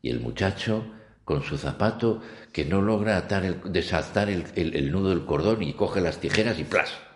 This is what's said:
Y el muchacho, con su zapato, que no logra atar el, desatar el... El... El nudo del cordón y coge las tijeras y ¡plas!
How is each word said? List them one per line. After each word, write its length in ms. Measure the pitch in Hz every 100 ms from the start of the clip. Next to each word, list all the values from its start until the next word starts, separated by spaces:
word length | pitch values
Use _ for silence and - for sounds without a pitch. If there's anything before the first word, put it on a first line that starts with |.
Y 100 | 65
el 100 | 62
muchacho, 720 | 58 60 95 98 - 110 110 - - -
con 180 | - 76
su 140 | 69 71
zapato, 680 | 73 71 104 110 117 104 - - -
que 140 | - 71
no 160 | 95
logra 340 | 101 107 107 98
atar 260 | - 101
el, 280 | 92 90 95
desatar 560 | 87 82 85 - 104 101
el... 160 | 92 82
El... 220 | - 82 76
El 160 | 69
nudo 160 | 90 95
del 160 | 87
cordón 380 | 71 73 87 110
y 100 | 80
coge 300 | - 101 98
las 180 | 87 76
tijeras 380 | - 107 110 92
y 60 |
¡plas! 280 | 78 92 76 - -